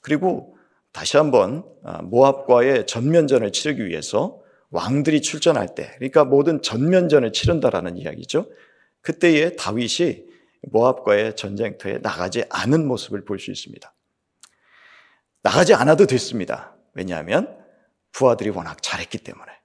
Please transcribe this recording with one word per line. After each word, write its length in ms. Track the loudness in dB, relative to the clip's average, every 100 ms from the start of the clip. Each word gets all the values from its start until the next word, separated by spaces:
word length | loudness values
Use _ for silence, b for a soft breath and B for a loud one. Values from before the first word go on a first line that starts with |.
그리고 520 | -2 -2 -2 -4 -10 b b b _ -10
다시 220 | 0 2
한번, 480 | 4 4 2 -4 -12 _
아, 180 | -16 -14
모압과의 840 | -2 4 4 4 2 4 4 0 -2
전면전을 640 | -4 2 2 4 2 0
치르기 340 | -4 -4 -4 -6
위해서 560 | -8 -4 -2 -4 -8 b b b
왕들이 520 | -8 -2 -2 0 0
출전할 540 | -2 0 0 2 -2 -8
때, 180 | -14 -10
그러니까 260 | 0 2
모든 380 | 4 4 2 -2
전면전을 720 | -4 -2 2 2 4 4 2
치른다라는 640 | -2 0 0 0 -2 -6 -10
이야기죠. 520 | -12 -12 -6 -6 -6 b b b b b
그때에 560 | -10 2 4 4 2 -2
다윗이 680 | -6 -4 -4 -2 -2 -2 b b b b -2
모압과의 640 | 2 2 2 2 2 2 -6
전쟁터에 600 | -10 -6 -6 -6 -8 -6
나가지 480 | -6 -4 -4 -4 -6
않은 380 | -4 0 0 0
모습을 380 | -4 -6 -10 -8
볼 140 | -10
수 120 | -10
있습니다. 420 | -14 -16 -20 -20 _ _ _ _ _ b b b b b b b b _ _
나가지 300 | 0 2 6
않아도 320 | 6 6 6 4
됐습니다. 680 | 4 -2 -8 -6 -10 -12 _ _
왜냐하면 680 | -10 -8 -8 -2 -2 -2 b b b b b _
부하들이 380 | 0 2 2 -2
워낙 300 | -6 -10 -10
잘했기 360 | -8 -8 -10 -12
때문에. 340 | -14 -20 -20 -20